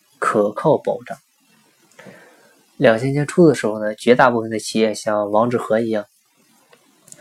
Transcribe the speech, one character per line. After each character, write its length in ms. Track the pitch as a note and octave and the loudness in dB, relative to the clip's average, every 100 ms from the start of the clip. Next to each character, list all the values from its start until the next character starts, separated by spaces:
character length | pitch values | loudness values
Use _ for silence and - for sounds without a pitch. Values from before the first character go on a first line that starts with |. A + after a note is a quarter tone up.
| _ - | _ -8
可 340 | - A2 G#2 | -2 0 -2
靠 260 | G#2+ D#3+ A#2 | -2 0 0
保 240 | - G#2 | -2 -8
障。 160 | B2 - _ _ _ _ _ _ _ _ - - - _ _ _ _ - | -10 -18 _ _ _ _ _ _ _ _ -20 -20 -20 _ _ _ _ 0
两 200 | C3 A2 | 2 2
千 160 | C3 | 0
年 140 | C#3+ C#3+ | -2 -2
初 220 | - E3+ | 4 4
的 80 | B2+ | 4
时 100 | A2+ | -2
候 140 | G#2+ | -4
呢， 140 | G#2+ G#2+ | -6 -2
绝 180 | A#2 | 2
大 160 | B2+ C3 | 4 4
部 100 | A#2+ | 2
分 100 | A2+ | -4
的 100 | A2 | -6
企 180 | - A2 | -4 -2
业 160 | A2+ | -2
像 380 | G#2 - G#2+ G#2 | -2 -4 -2 0
王 180 | G#2+ A#2+ | 0 0
致 60 | A#2 | -2
和 240 | - A2 | -2 -2
一 100 | A#2 | -2
样， 160 | G#2+ - _ _ _ _ _ _ _ _ _ _ - | -4 -8 _ _ _ _ _ _ _ _ _ _ -20